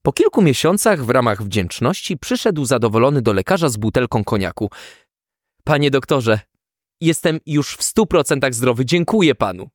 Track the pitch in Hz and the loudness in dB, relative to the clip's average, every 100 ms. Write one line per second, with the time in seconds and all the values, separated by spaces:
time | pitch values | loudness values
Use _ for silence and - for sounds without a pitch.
0 | - - 415 262 175 123 156 202 220 180 | -2 2 2 4 2 2 0 2 0 0
1 | 117 127 117 101 101 104 87 - 120 190 | 0 0 0 -2 -4 -4 -4 -2 -2 -2
2 | - 170 - 247 233 160 127 127 113 110 | -6 -10 -4 -2 -2 -2 0 0 2 2
3 | 131 147 113 98 95 185 160 110 107 131 | 2 2 0 -2 0 0 0 -2 -2 0
4 | 123 117 101 107 92 - 104 - - - | 0 -2 -2 -2 -4 -6 -8 -8 -20 -20
5 | _ _ _ _ _ _ - 147 147 135 | _ _ _ _ _ _ 0 2 2 0
6 | - 143 113 107 _ _ _ _ _ _ | 0 0 2 0 _ _ _ _ _ _
7 | 160 160 175 160 - 147 143 - - - | -2 0 -2 -2 -2 -2 -2 -6 -2 0
8 | 208 170 139 139 131 113 127 117 131 175 | 2 2 2 0 -2 0 0 0 0 0
9 | 170 220 165 123 104 92 107 | 0 2 2 2 -2 -4 -14